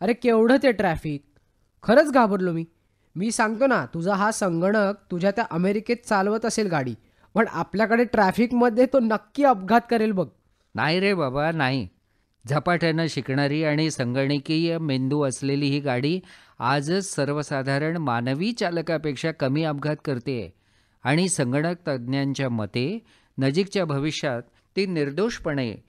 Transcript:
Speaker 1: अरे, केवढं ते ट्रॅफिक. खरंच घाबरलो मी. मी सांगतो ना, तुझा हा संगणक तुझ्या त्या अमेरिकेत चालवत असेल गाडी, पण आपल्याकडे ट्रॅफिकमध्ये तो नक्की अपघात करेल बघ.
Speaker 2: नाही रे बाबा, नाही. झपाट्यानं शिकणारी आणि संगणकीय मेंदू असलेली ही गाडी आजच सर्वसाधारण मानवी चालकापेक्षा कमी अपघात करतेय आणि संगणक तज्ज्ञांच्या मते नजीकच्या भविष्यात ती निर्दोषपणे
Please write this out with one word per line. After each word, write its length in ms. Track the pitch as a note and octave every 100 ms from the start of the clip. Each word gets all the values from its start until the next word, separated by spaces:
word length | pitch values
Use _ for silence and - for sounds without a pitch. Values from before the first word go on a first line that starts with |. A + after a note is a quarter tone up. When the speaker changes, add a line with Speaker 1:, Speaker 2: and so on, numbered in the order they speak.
Speaker 1:
अरे, 120 | G3+
केवढं 440 | A#3+ B3 A3+ A3+ C4+
ते 80 | C#4
ट्रॅफिक. 520 | G#3 G3+ D#3 D#3 C#3+ - _ _ _ _ _
खरंच 280 | - B3 D#4
घाबरलो 400 | C4+ A3+ G3 F#3
मी. 140 | E3 E3 _ _ _ _ D#3
मी 160 | G#3+
सांगतो 360 | A3 A3 A3 C4+
ना, 180 | A3+ B2+
तुझा 300 | E3 F3 G3
हा 160 | G#3
संगणक 640 | A3 G3 E3 F#3 G#3+ G3 G3+ _
तुझ्या 200 | F3+ F#3+
त्या 140 | G3+ A3+
अमेरिकेत 460 | E3 F3+ G3+ G#3+ A#3 -
चालवत 400 | G#3 G3 A3 A3+
असेल 220 | G#3+ G#3
गाडी, 280 | D#3+ C3 A2 _ _ _
पण 120 | G3 A3+
आपल्याकडे 520 | - E3+ F#3+ G#3+ A3+
ट्रॅफिकमध्ये 800 | A#3+ - F#3+ F#3 A#3 A#3+ A#3+ A3 C4
तो 140 | C#4
नक्की 440 | A3+ G#3+ - -
अपघात 380 | C#4+ A3 F#3 A#3 A#3
करेल 220 | A#3 A3
बघ. 160 | F#3+ D#3+ - _ _ _ -
Speaker 2:
नाही 240 | C3+ F3
रे 140 | G3
बाबा, 380 | F#3+ C#3 C3 D3+
नाही. 360 | E3 C3 C3+ G2 - _ _ _ _ A2+
झपाट्यानं 560 | C#3+ - F3 E3 D#3+ E3
शिकणारी 560 | - B2 C3+ C#3+ D3+
आणि 280 | D#3 D3 D#3
संगणकीय 880 | - B2 B2 C3+ C#3+ C3+ D#3+ E3 E3
मेंदू 440 | D#3+ C3 C3 D3
असलेली 440 | C#3+ B2+ C#3 C#3 C#3+
ही 140 | C#3+
गाडी 400 | C#3+ B2 C#3+ F3+ - - - -
आजच 560 | A#2 C#3+ C#3+ F#3 F#3+ -
सर्वसाधारण 800 | C#3 D3 C#3+ C#3 C3+ C#3 D3+ E3+
मानवी 540 | D3 A#2 A#2+ C3+ G3+
चालकापेक्षा 800 | A#3+ F#3+ E3+ D#3+ D#3+ D#3 C3+ E3
कमी 320 | D#3 C3+ C#3+
अपघात 320 | D#3+ C#3+ D3 D3+ -
करतेय 440 | B2+ C3+ B2+ F2 - _ _ _ _
आणि 260 | B2 D3+ F#3
संगणक 480 | - B2+ C3+ D#3+ F3 -
तज्ज्ञांच्या 640 | C3+ A#2+ C#3 C#3 C3+ C3+
मते 560 | A#2 G#2 A#2+ C3 A3 - _ _ -
नजीकच्या 460 | C3+ C#3+ G3 G3+ E3+
भविष्यात 560 | C#3 D3+ - D3+ A#2+ - _ _ -
ती 100 | G3
निर्दोषपणे 920 | E3+ C#3+ D3 A3 - E3+ C#3+ B2 -